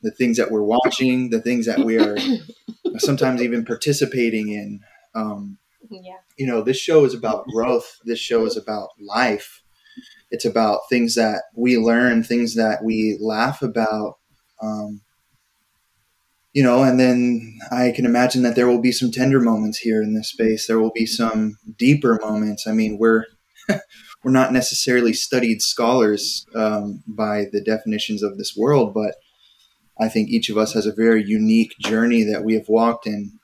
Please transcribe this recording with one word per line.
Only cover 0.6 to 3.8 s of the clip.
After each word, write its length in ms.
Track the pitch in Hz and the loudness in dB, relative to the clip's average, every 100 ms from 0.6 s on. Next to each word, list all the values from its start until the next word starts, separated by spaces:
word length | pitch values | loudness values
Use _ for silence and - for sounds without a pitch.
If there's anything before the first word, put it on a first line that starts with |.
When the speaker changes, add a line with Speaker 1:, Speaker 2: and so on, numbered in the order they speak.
Speaker 1:
watching, 680 | 104 117 170 - 131 127 123 | 2 2 2 0 0 0 0
the 100 | 113 | -2
things 260 | 117 120 113 | -2 -2 0
that 140 | 104 | 0
we 180 | 113 113 | 2 2
are 180 | - - 269 247 156 - | 2 0 -2 -4 -6 -20
Speaker 2:
<laughs> 420 | - 226 359 - | -20 -10 -8 -4
Speaker 1:
sometimes 420 | - 135 131 127 | -2 0 0 0
even 220 | 120 120 | -2 -2
participating 840 | 113 113 | -4 -6